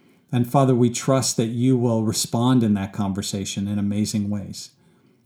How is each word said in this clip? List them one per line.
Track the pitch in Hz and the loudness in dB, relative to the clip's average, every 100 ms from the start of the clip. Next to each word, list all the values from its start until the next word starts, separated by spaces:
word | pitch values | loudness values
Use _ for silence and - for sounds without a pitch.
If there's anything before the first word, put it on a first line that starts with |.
| _ _ _ | _ _ _
And | 123 120 | -2 2
Father, | 143 131 | 2 4
we | 123 120 | 4 2
trust | 120 - 135 120 - | 2 0 0 0 -2
that | 113 | -2
you | 120 127 127 | 0 2 2
will | 120 113 | 2 0
respond | 110 - - 117 123 127 | 0 -2 -2 0 4 4
in | 113 | 4
that | 104 95 | 2 -2
conversation | - 98 95 95 104 95 - 101 | -4 -4 -4 -6 -6 -6 -6 -4
in | 101 | -2
amazing | 101 101 104 107 101 | -2 -2 -2 -2 -2
ways. | 104 95 101 - _ _ _ _ _ | -4 -6 -14 -16 _ _ _ _ _